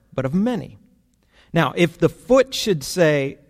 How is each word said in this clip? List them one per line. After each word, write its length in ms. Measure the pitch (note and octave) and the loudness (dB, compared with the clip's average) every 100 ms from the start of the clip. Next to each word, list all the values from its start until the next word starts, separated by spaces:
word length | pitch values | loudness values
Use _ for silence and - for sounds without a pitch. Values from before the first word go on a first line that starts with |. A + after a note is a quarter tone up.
| _ | _
but 120 | - | -8
of 80 | C3 | -4
many. 460 | F3 A#3 A3 - - _ _ _ _ _ _ _ | -2 -2 -4 -10 -18 _ _ _ _ _ _ _
Now, 200 | E3 C#3 F#3 | -2 0 0
if 220 | E3+ - | -2 0
the 100 | E3 | -2
foot 460 | - - C4 C4 | -2 2 2 2
should 300 | - A3 D#3+ | -2 -4 -4
say, 540 | C3 F#3 D#3+ D3 C#3 - | -2 0 2 2 -2 -8